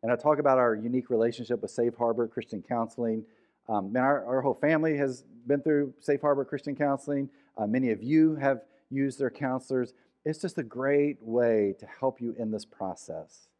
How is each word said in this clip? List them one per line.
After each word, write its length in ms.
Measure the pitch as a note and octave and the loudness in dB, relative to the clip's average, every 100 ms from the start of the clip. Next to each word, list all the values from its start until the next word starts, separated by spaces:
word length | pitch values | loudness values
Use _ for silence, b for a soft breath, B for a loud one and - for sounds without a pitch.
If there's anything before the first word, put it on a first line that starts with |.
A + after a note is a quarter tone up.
And 80 | A2+ | 0
I 40 | B2+ | 0
talk 240 | D3 D3 | 2 2
about 180 | C#3+ C3 | 4 4
our 160 | B2 | 4
unique 360 | G#2+ A2+ B2+ A#2+ | 2 -2 -4 0
relationship 500 | A#2+ A#2 A#2 A#2+ A#2+ | 2 2 0 -4 -4
with 80 | G#2 | -4
Safe 240 | - A#2 A2+ | -2 -2 0
Harbor 320 | A#2 A2+ A2+ | -2 0 -2
Christian 360 | - A2 D3+ | -4 -8 -10
Counseling. 600 | - A#2+ A2+ - A#2+ A2 A2 b b b - | -4 -4 -4 -4 -4 -4 -6 b b b -4
Um, 240 | G#2+ G2 | -4 -2
man, 80 | A#2+ | 0
our, 240 | C3 C#3 G2+ | 2 2 0
our 160 | C3 | -2
whole 140 | C3 - | 0 0
family 420 | D3 D#3+ D#3+ D3 | 2 2 2 0
has 240 | C#3 B2 - - A#2+ | -2 -4 -12 -20 -2
been 160 | C#3+ | 0
through 320 | C#3 D3 C#3+ - | 2 2 0 -6
Safe 200 | - C#3+ | -2 0
Harbor 240 | D3 C#3 | 2 0
Christian 320 | C3+ C#3+ - C3+ | 0 -6 -6 -2
Counseling. 540 | D3 C#3 - C#3+ C#3 b b - | 0 0 -2 -4 -4 b b -6
Uh, 120 | G#2 | -2
many 240 | B2 C3 | 0 0
of 100 | G#2+ | -2
you 320 | A2+ D#3 D#3+ D3+ | 2 4 6 4
have 260 | C#3 B2+ - b b | 0 0 -4 b b
used 300 | C3+ C#3 C3 | -2 -2 0
their 100 | C3+ | -4
counselors. 640 | - C#3 C3 - C3 A#2+ b b b - | -2 -4 -4 -2 -2 -2 b b b -8
It's 140 | D#3 | -6
just 180 | F#3 - | -6 -6
a 60 | |
great 580 | A#2+ A#2+ C3+ C#3+ C#3+ C#3+ | -8 -4 0 2 2 -2
way 540 | A2 A#2 A#2+ A2 G2+ F#2+ | -4 0 4 4 2 -2
to 80 | G2+ | -12
help 340 | - C3 B2+ | -4 -4 -4
you 140 | A#2+ - | -8 -6
in 100 | A2+ | -6
this 160 | G#2+ - | -6 -8
process. 800 | _ F#2+ F2+ - E2 D#2 _ _ _ | _ -10 -8 -12 -12 -14 _ _ _